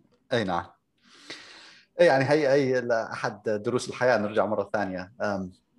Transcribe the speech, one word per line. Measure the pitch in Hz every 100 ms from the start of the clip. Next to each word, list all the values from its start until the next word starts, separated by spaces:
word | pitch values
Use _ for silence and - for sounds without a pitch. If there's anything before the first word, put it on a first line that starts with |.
| _ _ _
أي | 120
نعم. | 98 87 - _ _ _ _ - - - - - - - _ -
إي | 175
يعني | 135
هي، | 131 151 143
هي | 139 131 127
ال-، | 120
أحد | 117 107 117 131 104
دروس | - 107 107 120 -
الحياة، | - 123 117
نرجع | 104 107 98
مرة | 104 101
ثانية. | 107 98 92 92 -
آم، | 104 98 92 95 _